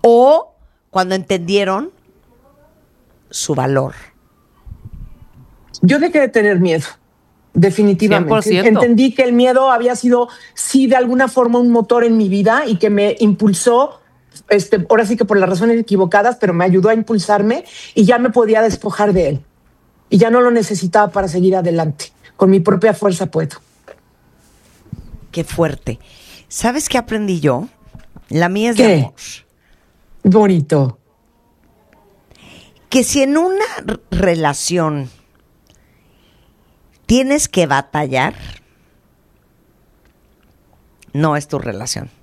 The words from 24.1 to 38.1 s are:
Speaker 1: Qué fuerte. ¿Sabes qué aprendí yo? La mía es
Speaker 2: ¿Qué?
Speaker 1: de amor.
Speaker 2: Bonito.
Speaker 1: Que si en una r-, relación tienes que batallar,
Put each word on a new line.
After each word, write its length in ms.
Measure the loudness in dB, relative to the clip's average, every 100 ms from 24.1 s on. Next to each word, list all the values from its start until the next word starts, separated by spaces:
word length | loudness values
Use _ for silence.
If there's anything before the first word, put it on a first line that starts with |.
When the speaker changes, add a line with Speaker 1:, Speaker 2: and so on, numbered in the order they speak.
| _ _ _ _ _ _ _ _ -18 -18 -20 -14
Speaker 1:
Qué 120 | -10
fuerte. 560 | -8 -2 -4 -4 -10 -10 -14 -20 -20 -20 _
¿Sabes 400 | -4 -4 -4 -4
qué 80 | -4
aprendí 420 | -4 -6 -4 -2
yo? 280 | -2 -2 -6 _ -20 -20 -20 -20 -8
La 180 | -2 -2
mía 220 | -2 -2
es 60 | 2
Speaker 2:
¿Qué? 100 | 4
Speaker 1:
de 60 | 4
amor. 140 | 0 -8 -20 -20 _ _ _ _ _ _ _ -2
Speaker 2:
Bonito. 760 | 2 4 4 0 0 0 -2 -6 _ _ _ _ _ _ _ _ _ _ _ _ _ _ -20 -20 _ _ _
Speaker 1:
Que 140 | 0
si 180 | 0 0
en 160 | 0 0
una 280 | 0 -2 -4 -8 -10
r-, 140 | -10 _
relación 1000 | -2 0 0 -2 -4 -4 -2 -2 -4 -10 _ _ _ _ _ _ _ _ _ _ _ _ _ _ _ _ _ _ _ -2
tienes 440 | 0 0 -2 -2
que 180 | -2 0
batallar, 680 | -2 -2 -6 -4